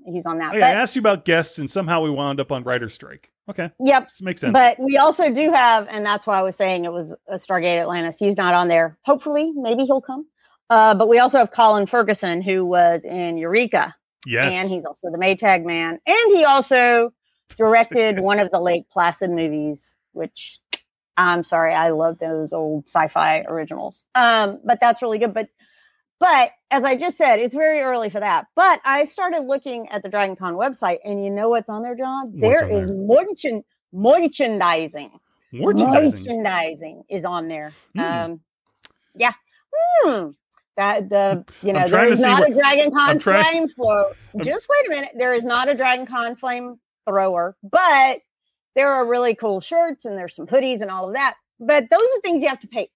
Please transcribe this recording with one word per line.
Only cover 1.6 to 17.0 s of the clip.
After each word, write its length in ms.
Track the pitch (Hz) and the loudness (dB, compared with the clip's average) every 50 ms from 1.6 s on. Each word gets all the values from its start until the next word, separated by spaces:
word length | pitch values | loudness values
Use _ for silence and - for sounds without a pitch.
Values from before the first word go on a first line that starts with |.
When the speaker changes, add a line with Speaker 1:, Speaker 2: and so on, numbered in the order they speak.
| 147 131 | -10 -8
Speaker 2:
somehow 320 | - - - 160 175 165 | -6 -6 -4 -2 -2 -2
we 80 | 160 151 | -2 -2
wound 300 | 147 135 143 143 139 139 | -4 -4 -4 -4 -4 -6
up 120 | 135 - | -6 -6
on 120 | 143 127 120 | -6 -8 -4
writer's 300 | 127 123 123 120 107 - | -4 -4 -4 -6 -8 -12
strike. 380 | - 143 - - 135 _ _ _ _ _ - | -16 -20 -20 -20 -20 _ _ _ _ _ -14
Okay. 220 | 196 - 170 170 - - | -10 -10 -10 -10 -8 -2
Speaker 1:
Yep. 300 | 254 262 277 262 254 - | 2 2 2 2 0 -2
Speaker 2:
This 120 | - - | -10 -10
makes 200 | 190 185 180 - | -8 -8 -8 -6
sense. 120 | - 254 208 | -2 2 4
Speaker 1:
But 260 | 262 247 240 240 - | 4 4 4 2 0
we 180 | 254 269 277 277 | -2 0 2 4
also 340 | 277 311 311 - 349 294 | 4 4 4 2 0 0
do 200 | 233 254 311 311 | 2 0 0 2
have, 360 | 330 269 247 240 226 220 208 214 | 4 4 4 4 4 2 0 -4
and 160 | 220 214 208 | -8 -6 -4
that's 220 | 208 208 208 - 220 | -4 -4 -4 -2 -2
why 100 | 202 190 | -2 0
I 20 | |
was 140 | 190 190 185 | 0 -2 -2
saying 280 | - 202 190 185 180 170 | -2 -2 -2 -2 -2 -4
it 80 | 170 | -6
was 240 | 170 175 165 156 165 - _ - | -6 -8 -10 -12 -14 -18 _ -12
a 80 | 180 | -12
Stargate 440 | 180 - - 190 180 165 175 175 170 | -12 -6 -4 -4 -2 0 0 0 0
Atlantis. 400 | 165 - 175 175 165 165 160 - | -2 -4 -4 -6 -6 -8 -6 -2
He's 160 | 208 202 202 196 | 0 0 0 2
not 160 | 190 180 175 | 2 2 2
on 140 | 175 175 175 | 2 2 4
there. 300 | 170 165 165 160 160 _ _ | 2 2 2 0 -4 _ _
Hopefully, 480 | - 294 277 - 302 294 294 311 330 311 | 0 0 0 0 -2 -2 -2 -2 -2 -4
maybe 300 | 285 254 226 233 233 269 | -6 -4 -2 -2 -2 0
he'll 160 | 247 277 269 | 0 0 -2
come. 240 | 262 - 262 269 311 - _ _ _ _ _ _ _ - | -2 -6 -12 -12 -14 -16 _ _ _ _ _ _ _ 2
Uh, 240 | 233 220 220 220 214 | 4 6 6 6 6
but 120 | 190 226 220 | 4 4 4
we 120 | 233 240 | 6 6
also 180 | 247 254 - 269 | 6 4 4 2
have 140 | 233 202 | 2 2
Colin 340 | - - 233 214 214 208 202 | 2 4 4 4 4 4 0
Ferguson, 560 | 185 - 240 220 196 208 - - 180 170 170 | 0 0 0 0 0 -2 -2 -4 -4 -4 -4
who 240 | 185 196 190 190 185 | -4 -2 -2 -2 0
was 400 | 175 180 175 175 170 170 165 - | 0 2 4 4 4 2 0 -4
in 320 | - 170 180 175 170 170 165 | -8 -8 -8 -6 -6 -6 -6
Eureka. 580 | 165 170 190 226 247 220 - 175 147 - - _ _ _ _ _ - | -4 -2 0 0 0 0 0 -2 -2 -4 -6 _ _ _ _ _ -10
Speaker 2:
Yes. 300 | 131 - - 135 139 180 | -6 -2 -2 0 0 -2
Speaker 1:
And 120 | 185 185 196 | -2 -4 -4
he's 140 | 185 175 151 | -4 -6 -8
also 280 | 151 143 - - 175 | -10 -14 -12 -10 -10
the 80 | 165 170 | -6 -2
Maytag 440 | 185 190 190 185 226 202 190 175 165 | 0 0 0 2 2 2 2 2 0
Man. 360 | 175 170 165 165 165 170 320 - | -2 -4 -4 -4 -4 -6 -6 -2
And 260 | 294 381 453 480 427 403 | 0 2 2 4 4 4
he 80 | 349 311 | 6 6
also 680 | 285 277 269 254 - 269 247 247 240 240 233 | 6 4 4 2 2 2 4 4 4 4 2